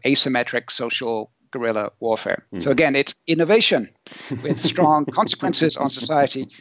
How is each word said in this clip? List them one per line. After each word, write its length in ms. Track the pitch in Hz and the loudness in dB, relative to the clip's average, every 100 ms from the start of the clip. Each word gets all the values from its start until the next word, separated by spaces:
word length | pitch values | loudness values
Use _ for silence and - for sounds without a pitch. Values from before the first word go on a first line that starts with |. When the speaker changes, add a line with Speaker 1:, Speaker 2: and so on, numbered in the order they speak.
Speaker 1:
asymmetric 640 | 127 139 143 123 120 120 120 | 0 2 2 0 -2 -4 -4
social 640 | - 120 - 120 113 107 _ _ | -6 -4 -4 -4 -4 -6 _ _
guerrilla 400 | 131 117 110 104 - | -6 -4 -2 -4 -4
warfare. 440 | 117 110 - - - | -2 -2 -2 -4 -6
Speaker 2:
Mm. 80 | 98 | -4
Speaker 1:
So 120 | 87 | 0
again, 240 | 131 156 139 | 2 2 2
it's 180 | 139 - | -2 -4
innovation 680 | - 160 165 220 214 160 104 _ - - - 120 | -2 0 4 4 4 0 -2 _ -20 -18 -10 -8
with 180 | 151 - | -4 -2
strong 440 | - - 156 151 | -2 2 4 4
Speaker 2:
<laughs> 80 | 147 | 2
Speaker 1:
consequences 640 | - 220 - - - 160 - | 0 0 0 0 2 2 0
on 140 | 139 | -2
society. 580 | - 151 151 135 135 - - | -2 0 2 2 0 -10 -14